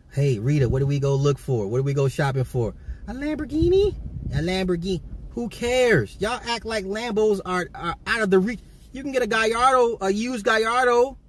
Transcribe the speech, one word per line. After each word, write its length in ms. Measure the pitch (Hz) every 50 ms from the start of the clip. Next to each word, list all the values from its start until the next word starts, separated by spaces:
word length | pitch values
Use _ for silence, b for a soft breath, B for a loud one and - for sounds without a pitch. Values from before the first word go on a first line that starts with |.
| b b
Hey, 260 | - 139 143 139 120
Rita, 320 | 101 113 139 151 147 127 113
what 100 | 131 135
do 60 | 139
we 140 | 139 143 139
go 160 | 139 139 139
look 240 | 135 143 143 135 -
for? 280 | - 139 131 110 101
What 100 | 98 120
do 60 | 131 135
we 120 | 139 139
go 120 | 143 139
shopping 360 | 131 - - 147 135 131 135 123
for? 320 | - - 123 113 101 - B B B B B B
A 60 | 202 233
Lamborghini? 840 | 262 285 302 302 - 302 233 294 320 339 349 381 392 415 392 - - - - - - - -
A 100 | 127 143
Lamborghini. 600 | 160 180 185 190 190 180 180 170 175 196 180 - - - - - - -
Who 180 | - 240 240 208
cares? 640 | - - 240 240 247 254 247 240 208 127 104 - - -
Y'all 200 | 190 220 247 - -
act 180 | 240 233 226 -
like 200 | 220 226 214 185
Lambos 560 | 190 208 220 240 240 202 214 214 214 202 190 -
are, 240 | 185 185 180 170 - -
are 220 | - 170 170 165 - -
out 160 | 202 220 226
of 80 | 214 185
the 80 | 190
reach. 220 | 190 185 240 233 - B B B B B B
You 100 | - 262
can 100 | 285 277
get 120 | 269 247 247
a 40 |
Gallardo, 720 | 208 226 220 220 220 226 233 247 269 262 254 240 233 220 -
a 100 | 190 196
used 340 | 196 214 233 254 254 214 196
Gallardo 720 | 233 220 220 220 226 233 247 254 247 240 240 254 277 254 - -